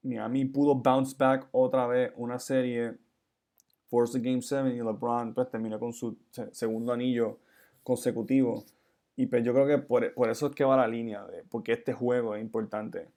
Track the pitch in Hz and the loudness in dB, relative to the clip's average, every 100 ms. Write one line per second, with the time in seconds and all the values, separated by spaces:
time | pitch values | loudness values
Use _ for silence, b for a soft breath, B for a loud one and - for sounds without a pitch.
0 | 135 117 110 131 135 135 143 135 127 131 | -6 -6 -2 -2 -2 2 4 4 4 4
1 | 131 - 131 131 131 127 127 131 123 123 | 2 2 2 2 0 0 2 2 2 0
2 | 123 - 120 123 - 131 127 120 117 - | 0 -4 -8 -8 -2 0 0 -2 -4 -6
3 | _ _ _ _ _ _ _ _ _ 120 | _ _ _ _ _ _ _ _ _ 2
4 | 120 127 120 127 123 139 135 120 113 107 | 2 0 0 -2 0 0 0 0 -4 -2
5 | 120 120 117 120 127 113 113 107 120 117 | 0 -2 -2 -2 -2 -2 -4 -4 -6 -6
6 | 120 - _ - 110 - 113 110 117 120 | -8 -8 _ -12 -12 -4 -4 -2 -2 -2
7 | 127 120 113 - b b b b - 123 | 0 0 -2 -4 b b b b -4 -2
8 | 127 117 113 135 127 110 - b b b | 0 -2 2 2 4 0 -8 b b b
9 | _ - 127 123 117 123 139 143 - 123 | _ -4 0 2 2 4 4 2 2 0
10 | 117 - 120 113 147 139 139 131 117 117 | 0 0 0 0 -4 2 4 4 4 0
11 | 117 104 95 87 - 117 110 117 - - | -6 -8 -10 -14 -8 -8 -2 -2 -2 -2
12 | 123 123 117 107 110 113 107 107 107 87 | 0 0 0 -4 -6 -6 -4 -6 -6 -10
13 | 82 | -14